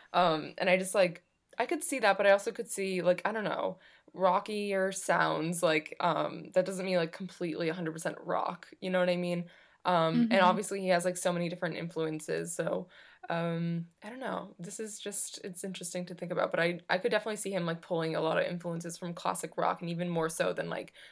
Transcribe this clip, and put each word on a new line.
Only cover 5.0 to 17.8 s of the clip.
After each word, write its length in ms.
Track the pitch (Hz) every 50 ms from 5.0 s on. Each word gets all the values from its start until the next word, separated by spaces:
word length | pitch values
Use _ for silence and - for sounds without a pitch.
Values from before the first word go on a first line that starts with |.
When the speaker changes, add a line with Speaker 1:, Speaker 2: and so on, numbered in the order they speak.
| - - 170 170 160 156 160 160 156 165 175 170
Speaker 1:
like, 340 | - 165 156 156 156 - - -
um, 500 | - 175 151 156 151 - - 165 160 - -
that 100 | 185 180
doesn't 180 | 185 190 185 185
mean, 120 | 190 185
like, 160 | 175 165 165
completely 560 | - - 196 180 - - 180 170 151 165 170 160
a 60 | 160
hundred 180 | 185 170 160
percent 260 | 160 165 - 160 - -
rock, 480 | - 180 - - - - 180 - - - - _
you 100 | - 185
know 80 | 185 185
what 80 | 180 180
I 80 | 180
mean? 280 | 175 180 175 175 175 170 - - - - _ _ _ _
Um, 420 | 180 180 170 165 160 160 160 240 220
and 100 | 185 196
Speaker 2:
Mm-hmm. 0 |
Speaker 1:
obviously 400 | 185 180 185 185 202 - 202 196
he 80 | 190 185
has, 160 | 180 175 175
like, 120 | 185 180
so 160 | - - 185
many 160 | 175 175 175 170
different 280 | 175 175 185 165 -
influences, 800 | - 165 170 - 160 160 160 156 151 - - 160 165 165 170 -
so, 340 | - 165 165 165 185 180 - - - - - - _ - -
um, 560 | 170 170 170 170 170 165 170 170 170 170 170 170 _ _
I 80 | 214 208
don't 100 | 247 262
know. 340 | 262 208 - - - 196 - -
This 220 | 170 208 202 -
is 180 | 220 214 208 -
just, 420 | - 208 196 - - - - - -
it's 200 | 208 180 - -
interesting 420 | 190 185 - 180 - - 180 180
to 80 | 180 185
think 160 | - 180 170
about, 180 | 175 - 185 185
but 100 | - 170
I, 200 | 165 175 175 170 - -
I 80 | 170 185
could 120 | 185 247
definitely 260 | 220 208 214 226 214
see 160 | 208 - 196
him, 140 | 196 185 170
like, 140 | 165 165 165